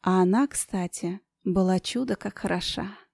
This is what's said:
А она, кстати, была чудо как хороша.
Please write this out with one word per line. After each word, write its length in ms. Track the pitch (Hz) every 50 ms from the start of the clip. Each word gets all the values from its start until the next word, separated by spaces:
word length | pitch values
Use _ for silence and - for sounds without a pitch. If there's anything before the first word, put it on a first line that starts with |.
А 200 | - 185 185 185
она, 260 | 180 180 196 240 285
кстати, 720 | 285 - - - - - 190 180 180 - - - 175 180 - _ _ _ _ _
была 360 | - 175 190 185 185 185 180
чудо 360 | - - - 240 262 240 196
как 220 | - - 202 -
хороша. 580 | - - 196 175 175 - - - - - 196 208 - _ _